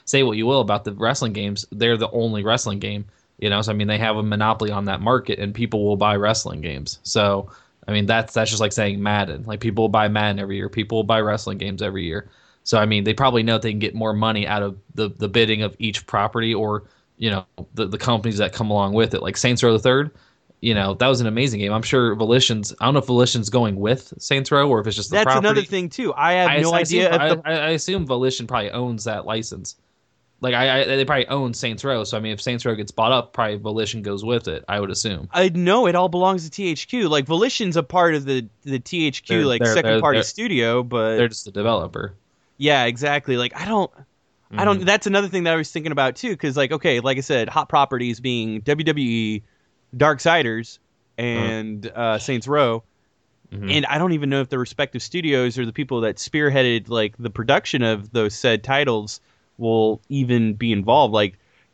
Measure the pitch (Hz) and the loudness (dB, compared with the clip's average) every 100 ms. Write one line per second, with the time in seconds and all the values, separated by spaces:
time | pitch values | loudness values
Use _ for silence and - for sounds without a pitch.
0 | - 139 131 107 110 135 107 104 104 101 | 0 2 2 2 2 2 2 0 -2 -2
1 | 113 135 120 104 101 101 - 104 117 113 | 0 0 -2 -4 -4 -6 -8 -2 0 2
2 | 110 117 113 107 101 110 - 101 101 104 | 0 -2 -2 -2 0 0 -2 -6 -6 -8
3 | 104 _ _ - 107 101 107 104 104 107 | -10 _ _ -6 -2 0 0 0 0 0
4 | 113 107 107 104 107 110 107 101 101 92 | 0 0 -2 0 0 0 -2 -4 -4 -2
5 | 104 127 - - 101 101 117 110 104 101 | 0 0 0 -4 -4 -4 -2 0 0 2
6 | 104 101 104 110 - 73 80 69 - - | 2 2 2 0 -4 -8 -8 -8 -10 -12
7 | - 113 104 101 98 - _ _ - 104 | -4 0 2 0 -4 -14 _ _ -4 0
8 | 101 113 110 - 110 110 107 107 104 101 | 2 2 0 0 0 0 0 0 -2 0
9 | 101 104 95 73 107 110 113 104 110 107 | 0 0 -2 -6 -10 -6 -4 0 2 4
10 | 107 107 107 101 98 98 101 - 107 113 | 2 2 0 -2 -4 -6 -6 -4 -4 -2
11 | 104 113 107 104 - 101 101 95 104 95 | 2 2 2 -2 -4 -8 -6 -6 -6 -4
12 | 85 80 - _ _ _ - 113 107 104 | -6 -6 -10 _ _ _ 0 2 4 2
13 | 101 107 135 120 113 113 113 104 104 110 | 0 2 2 4 2 0 0 -2 -4 -2
14 | 110 107 110 107 101 104 101 98 - - | -2 0 0 0 -2 -2 -4 -6 -12 -6
15 | 107 - 104 117 110 107 104 98 110 101 | -6 -4 -2 2 2 2 -2 -4 -6 -6
16 | - 110 104 117 113 110 107 104 101 _ | -2 0 0 0 -2 0 -2 -4 -8 _
17 | _ - 113 98 92 - - - 101 98 | _ -6 -4 -2 -6 -14 -10 -6 -4 -2
18 | - 113 113 104 104 - 110 104 98 107 | 0 0 0 -2 -2 -2 -2 0 2 2
19 | 113 - - - 123 120 120 110 127 131 | 2 0 -4 -2 0 4 4 4 4 2
20 | 151 - _ _ _ _ 117 107 98 98 | 2 -6 _ _ _ _ -2 0 0 2
21 | 123 123 117 110 135 107 101 110 113 135 | 2 2 0 0 0 0 -2 -2 0 2
22 | 120 107 110 123 127 110 101 - 120 139 | 2 2 4 4 4 0 -4 -2 2 2
23 | 131 123 123 123 107 123 117 98 104 135 | 2 4 4 2 0 2 2 0 0 0
24 | - - - 139 135 143 143 117 104 104 | -4 -10 -2 -2 2 4 4 2 0 -4
25 | 101 196 214 131 202 208 196 190 180 - | -2 2 4 4 4 2 0 -2 -4 -4
26 | 226 139 156 180 175 147 165 170 165 175 | -4 0 2 4 4 4 2 2 2 2
27 | 180 170 151 165 156 160 151 160 165 196 | 4 4 2 0 0 -2 0 -2 -2 -4
28 | 147 123 131 131 117 123 104 120 123 117 | -2 0 0 -2 -4 -4 -4 -4 -4 -4
29 | 113 104 - 110 110 - 90 - _ _ | -6 -6 -4 -6 -6 -12 -14 -18 _ _
30 | _ _ _ _ 127 120 131 131 139 135 | _ _ _ _ -2 2 2 2 2 0
31 | 131 143 123 139 131 117 123 110 139 123 | 2 0 0 -2 -4 -4 -6 -6 -4 -4
32 | 107 110 110 104 - 120 123 107 104 - | -4 -6 -6 -6 -6 -4 -4 -4 -4 0
33 | 110 127 120 - 110 104 107 110 107 113 | 2 2 0 -2 -2 -2 -6 -4 -4 -6
34 | 104 101 110 120 95 78 - 101 98 92 | -6 -6 -2 -2 -2 -8 -4 -4 -4 -4
35 | 113 90 - 175 190 170 175 220 220 175 | -6 -6 -4 0 2 2 2 4 4 2
36 | 180 175 185 190 160 - 190 151 - 247 | 2 2 2 0 -4 -6 -4 -4 -4 -2
37 | 185 151 139 165 240 - 208 170 165 180 | 2 2 2 2 2 0 -2 0 0 4
38 | 170 151 139 131 110 _ 143 131 - 180 | 4 2 0 -2 -4 _ -6 -6 -4 -2
39 | 156 127 - 175 147 120 117 110 113 110 | 0 -2 -2 2 2 2 4 4 4 4
40 | 147 113 - - 233 151 117 120 123 120 | 4 2 0 -4 -2 2 2 2 0 0
41 | 110 113 120 107 - 101 107 110 85 - | 0 2 0 -2 -10 -4 0 0 -2 -8
42 | 95 92 _ _ _ - 143 143 120 120 | -10 -12 _ _ _ -4 2 2 2 -2
43 | 147 143 139 123 123 - 180 220 190 - | -2 -2 -2 -2 -2 -6 -2 0 -2 -6
44 | - _ _ _ _ 107 202 196 185 202 | -20 _ _ _ _ -2 0 2 2 2
45 | 202 196 196 185 170 165 156 170 156 143 | 2 0 0 -2 0 0 -2 -6 -4 0
46 | 131 120 247 175 151 135 131 151 170 123 | 0 -2 -6 -4 -2 0 0 0 0 0
47 | 123 131 135 135 110 156 143 151 139 127 | 0 -2 0 0 0 0 2 2 2 0
48 | 123 113 127 120 110 110 110 147 156 147 | -4 -4 -4 -4 -4 -4 -2 0 0 0
49 | 127 117 110 110 - _ _ _ _ 127 | 0 0 0 -4 -8 _ _ _ _ 2
50 | 147 143 165 165 123 113 113 - _ _ | 2 4 4 4 2 -2 -6 -14 _ _
51 | _ - 120 117 113 110 110 107 101 101 | _ -6 -4 -2 -2 -4 -6 -10 -10 -4
52 | 117 107 120 127 123 147 127 113 - _ | 0 0 -2 -4 0 2 2 0 -6 _
53 | _ _ _ _ - 101 98 147 143 147 | _ _ _ _ -16 -10 -2 -2 0 0
54 | 180 160 143 139 127 131 123 - 139 123 | 0 0 0 0 0 -4 -4 -4 -4 -6
55 | - 175 165 135 123 120 117 110 139 123 | -8 -4 0 2 2 -2 -4 -4 -4 -2
56 | 110 - - 151 147 135 127 117 104 117 | -2 -4 -6 -2 2 4 4 2 -2 -2
57 | 107 - 117 101 113 160 - 135 117 110 | -2 -4 -8 -4 2 2 2 0 0 0
58 | 104 120 107 - 127 110 131 135 143 113 | -2 -2 -2 0 0 0 0 0 2 0
59 | 104 - _ _ _ - 117 113 110 110 | -4 -12 _ _ _ -6 0 2 2 0
60 | - 139 127 120 110 104 117 104 98 131 | -4 -4 2 2 2 0 0 0 4 4
61 | 127 107 104 90 _ _ _ | 4 2 0 -4 _ _ _